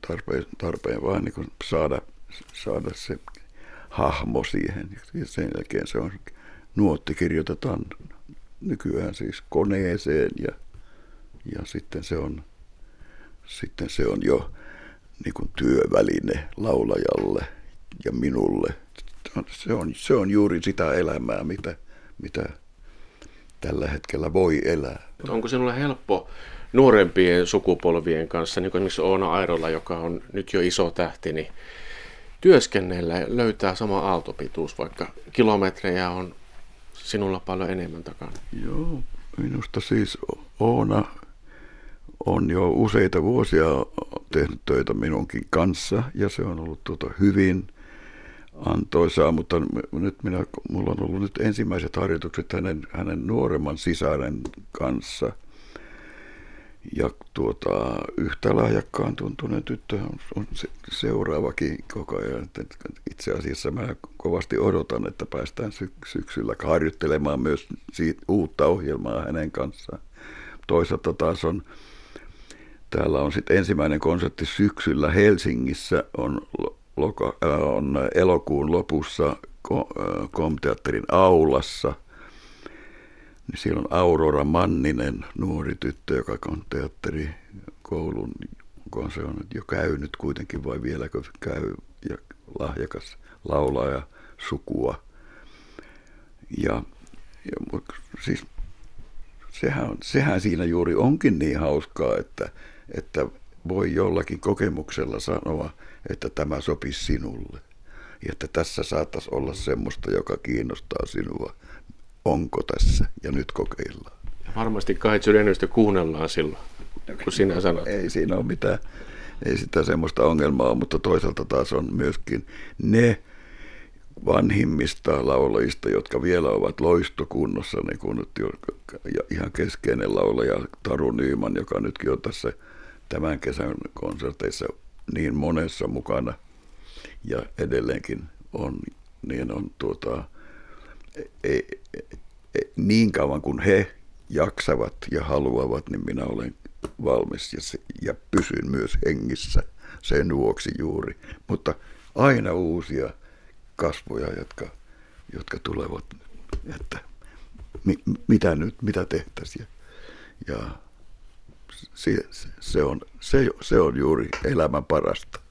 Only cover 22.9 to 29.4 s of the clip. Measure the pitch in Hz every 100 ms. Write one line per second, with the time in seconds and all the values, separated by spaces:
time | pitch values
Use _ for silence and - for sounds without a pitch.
22.9 | - - - - - - - - 71 73
23.9 | 73 - 67 82 85 92 76 - 82 67
24.9 | 64 - - - 113 113 127 123 120 143
25.9 | 127 - 95 - - - - - 120 135
26.9 | 110 90 92 90 87 87 101 - 87 87
27.9 | 85 82 80 80 85 80 - 92 90 95
28.9 | - 82 95 92 90